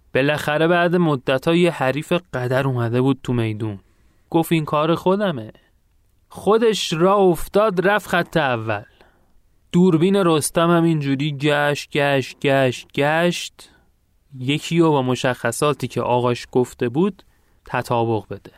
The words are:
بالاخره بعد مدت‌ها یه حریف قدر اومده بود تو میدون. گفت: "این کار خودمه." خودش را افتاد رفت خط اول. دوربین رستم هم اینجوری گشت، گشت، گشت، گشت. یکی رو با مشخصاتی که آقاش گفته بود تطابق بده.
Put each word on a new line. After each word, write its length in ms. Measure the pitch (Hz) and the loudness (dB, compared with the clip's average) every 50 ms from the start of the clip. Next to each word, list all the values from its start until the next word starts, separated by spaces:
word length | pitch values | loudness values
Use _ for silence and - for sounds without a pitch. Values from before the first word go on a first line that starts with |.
| _ _ - | _ _ -2
بالاخره 540 | 127 135 143 151 143 - - 147 151 160 165 | 0 0 0 0 -2 -2 -2 0 0 2 2
بعد 280 | 180 175 170 175 165 | 2 2 2 2 2
مدت‌ها 600 | 180 175 160 147 131 - - 135 135 - 165 170 | 2 2 2 0 0 0 -2 -2 0 0 0 2
یه 160 | 175 175 170 | 4 2 2
حریف 420 | 160 - 139 131 131 143 151 - 175 175 - _ - | 0 0 -2 -2 -2 -2 -4 -4 -4 -4 -4 _ -6
قدر 340 | 131 123 123 131 131 139 139 | -6 -4 0 0 0 0 0
اومده 340 | 131 123 117 117 117 123 | -2 -2 -2 0 0 0
بود 180 | 127 135 139 131 - | 2 2 0 -2 -2
تو 100 | - 127 | -4 -2
میدون. 460 | 120 113 110 110 104 113 110 104 95 - _ _ _ _ _ _ _ _ _ | -2 -2 -2 -4 -4 -6 -8 -8 -10 -14 _ _ _ _ _ _ _ _ _
گفت: 220 | - 165 160 - | -2 -2 0 2
"این 140 | 175 160 151 | 0 -2 0
کار 300 | 147 - 147 151 160 170 | -2 -2 -2 0 0 0
خودمه." 560 | 160 - 180 190 202 214 190 160 123 107 110 - - _ _ _ _ _ _ _ _ _ _ _ _ _ _ | 0 0 0 0 0 0 -4 -4 -6 -10 -14 -18 -20 _ _ _ _ _ _ _ _ _ _ _ _ _ _
خودش 640 | - - - 185 208 226 240 226 208 - - - 175 | -20 -4 0 2 2 4 4 2 2 0 -2 -4 -2
را 220 | 156 170 190 196 | 0 2 2 4
افتاد 720 | 208 196 185 170 - - - - 196 214 220 185 175 175 190 | 4 4 4 2 0 -2 -2 0 2 2 2 0 0 0 2
رفت 200 | 208 208 190 - | 0 0 -2 -2
خط 300 | - 175 170 - - 170 | -2 -2 -2 0 -2 0
اول. 460 | 151 131 123 117 113 113 107 101 120 - _ _ - _ _ _ _ _ _ _ _ _ _ _ _ _ | 0 0 0 -2 -2 -4 -6 -6 -6 -12 _ _ -20 _ _ _ _ _ _ _ _ _ _ _ _ _
دوربین 440 | - 175 180 185 160 156 160 196 196 | 2 2 4 4 4 4 2 2 2
رستم 540 | 202 190 175 160 151 139 - - 180 165 170 | 2 2 2 2 0 0 -2 0 0 2 2
هم 140 | 175 170 165 | 4 4 4
اینجوری 480 | 165 165 156 143 139 139 135 143 156 | 2 0 0 0 -2 -2 -2 -2 -4
گشت، 600 | 147 135 139 151 147 147 143 147 147 139 - - | -4 -2 -2 0 0 2 0 0 -2 -4 -6 -6
گشت، 480 | - 151 143 143 143 135 123 - - - | -4 0 0 2 0 0 -2 -4 -10 -4
گشت، 480 | - 143 135 135 135 127 120 - - - _ | 0 2 2 4 2 2 0 -4 -10 -10 _
گشت. 760 | - 139 147 156 160 170 175 175 - - - - _ - - _ _ _ _ _ _ _ _ _ _ _ _ - 131 | -2 0 0 0 2 0 0 -2 -2 -8 -12 -14 _ -20 -20 _ _ _ _ _ _ _ _ _ _ _ _ -14 -8
یکی 400 | 123 127 143 156 - - 170 170 | -4 -2 -2 -4 -2 -2 0 2
رو 120 | 165 160 | 2 4
با 100 | 151 139 | 2 2
مشخصاتی 840 | 127 127 127 120 - 131 123 - - 123 117 - 151 147 143 - - 120 | 0 0 -2 -2 -2 -2 -2 -2 -4 -4 -2 0 0 -2 -2 -2 -6 -8
که 140 | - 123 | -6 -6
آقاش 460 | 113 - 120 123 120 123 123 - - - | -2 0 0 0 0 0 -2 -2 -6 -4
گفته 380 | - 127 123 - - - 123 120 | 0 0 0 0 -2 -4 -6 -4
بود 340 | 117 143 180 214 202 - _ _ _ _ _ _ _ _ _ | 0 0 -2 -2 -2 -6 _ _ _ _ _ _ _ _ _
تطابق 580 | - - 127 123 - 123 117 117 117 113 104 98 - | -8 -6 -6 -4 -2 -2 0 0 0 -2 -4 -4 -8
بده. 220 | 101 98 - - - | -14 -16 -16 -20 -20